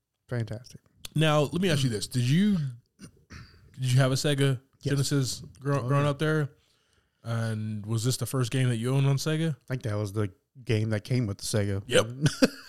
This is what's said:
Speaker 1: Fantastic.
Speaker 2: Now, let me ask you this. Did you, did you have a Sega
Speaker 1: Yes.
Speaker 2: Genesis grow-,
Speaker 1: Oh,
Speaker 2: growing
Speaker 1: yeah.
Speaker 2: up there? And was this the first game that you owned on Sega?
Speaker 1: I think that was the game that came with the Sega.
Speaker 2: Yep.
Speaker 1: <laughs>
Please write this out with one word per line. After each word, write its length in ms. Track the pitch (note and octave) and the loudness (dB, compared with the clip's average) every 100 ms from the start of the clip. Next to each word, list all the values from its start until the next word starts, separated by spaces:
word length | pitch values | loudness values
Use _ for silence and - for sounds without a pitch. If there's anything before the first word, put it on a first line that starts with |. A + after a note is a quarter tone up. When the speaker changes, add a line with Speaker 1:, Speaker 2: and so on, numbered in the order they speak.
| _ _ - | _ _ -8
Speaker 1:
Fantastic. 520 | B2 A2 A2 - - _ _ - | -6 -6 -10 -16 -20 _ _ -6
Speaker 2:
Now, 260 | D3+ D#3 D3+ | 0 2 4
let 200 | C#3+ E3+ | 2 0
me 100 | F#3+ | 0
ask 120 | D3 | 2
you 80 | C3+ | 0
this. 160 | G#2+ - | -2 -4
Did 160 | B2+ | -2
you, 340 | B2 D#3 G#3 F#3+ C#3 A#2+ _ _ - _ _ - - - - - | 2 4 4 2 -2 -8 _ _ -20 _ _ -20 -20 -20 -20 -6
did 120 | B2+ | 2
you 60 | B2+ | 4
have 140 | C3 | 4
a 20 | C3+ | 2
Sega 440 | D3+ C#3 C#3 B2 - _ | 0 2 2 0 -6 _
Speaker 1:
Yes. 100 | C#3+ | -2
Speaker 2:
Genesis 500 | C#3+ C3+ C#3+ B2+ - - - | 0 2 0 0 -4 -12 -10
grow-, 200 | C#3+ C#3 | -2 -2
Speaker 1:
Oh, 80 | B2 | 2
Speaker 2:
growing 160 | C#3+ | 2
Speaker 1:
yeah. 60 | D3 | 2
Speaker 2:
up 80 | C#3 | 0
there? 300 | D#3 D#3 C#3+ - _ _ _ _ _ _ | 0 0 -2 -6 _ _ _ _ _ _
And 600 | A2+ A2+ A2+ A2 G#2+ G#2+ | -6 -4 -2 -4 -4 -6
was 200 | G2+ A2+ | -4 -2
this 120 | A#2+ - | 0 -2
the 100 | A#2+ | -2
first 240 | C3+ A#2 | -2 0
game 160 | C3+ B2+ | 0 0
that 80 | A#2 | 0
you 180 | A#2+ | 0
owned 120 | C3+ C#3 | 2 2
on 100 | C3+ | 2
Sega? 340 | D#3+ D#3 E3 | 0 -2 -2
Speaker 1:
I 160 | C#3+ - | -4 -6
think 160 | B2+ | -6
that 140 | A2+ G#2 | -4 -2
was 160 | G#2 | -2
the 180 | G#2+ G#2 - _ C3+ | -2 -4 -6 _ -8
game 260 | A#2+ G#2+ A2 | 0 0 2
that 120 | G#2+ | -2
came 220 | - B2+ A2 | 0 0 0
with 120 | G2+ | -4
the 60 | |
Sega. 380 | - A2 G2+ G2 - | -2 -2 0 -2 0
Speaker 2:
Yep. 200 | B2 A2+ | 2 2
Speaker 1:
<laughs> 380 | B2+ D3+ - - - | 0 0 2 0 0